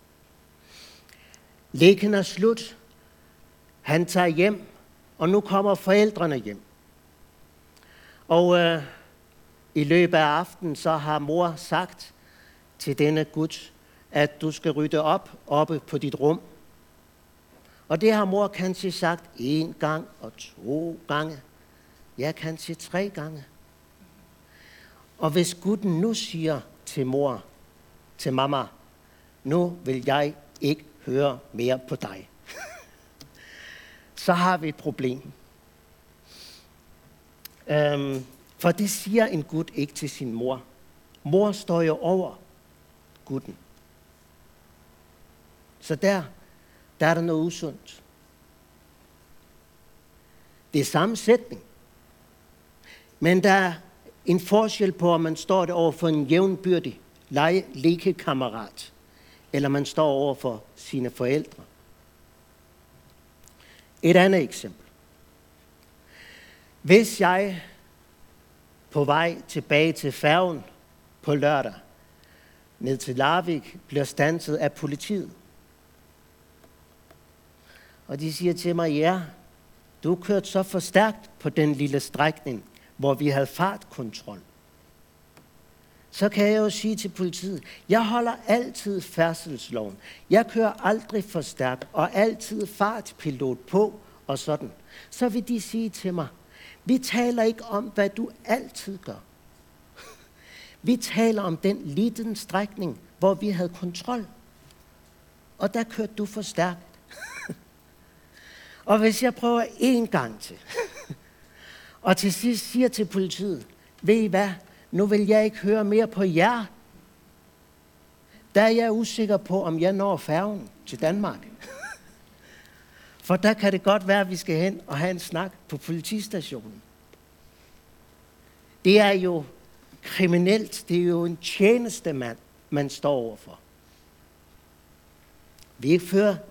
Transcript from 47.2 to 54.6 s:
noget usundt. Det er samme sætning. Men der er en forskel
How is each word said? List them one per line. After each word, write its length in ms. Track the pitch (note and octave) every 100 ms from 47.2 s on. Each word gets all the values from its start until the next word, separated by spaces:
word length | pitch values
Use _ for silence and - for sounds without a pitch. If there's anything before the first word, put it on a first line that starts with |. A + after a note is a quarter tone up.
noget 240 | E3+ D#3+ E3+
usundt. 560 | E3+ D#3+ - - - - _ _ _ _ _ _ _ _ _ _ _ _ - _ _ _ _ _ _ _ _ _ - - - _
Det 80 | D3+
er 40 |
samme 320 | C3 D#3 F#3+ A3+
sætning. 460 | - A#3 - - - - - _ _ _ _ _ _ _ _ _ - - _ _
Men 220 | D#3+ F#3
der 100 | G3+
er 200 | G3 F#3 E3 - - - - -
en 140 | F3
forskel 520 | F3+ G#3